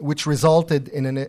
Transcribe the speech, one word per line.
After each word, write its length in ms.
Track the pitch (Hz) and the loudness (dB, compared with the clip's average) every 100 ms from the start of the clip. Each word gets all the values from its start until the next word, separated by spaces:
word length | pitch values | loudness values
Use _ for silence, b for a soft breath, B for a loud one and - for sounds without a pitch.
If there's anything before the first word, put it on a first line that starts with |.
which 240 | 143 147 151 | -6 -4 -2
resulted 640 | 139 160 165 165 147 131 | 2 4 4 2 -2 -2
in 160 | 143 131 | -4 -4
an, 120 | 135 | -4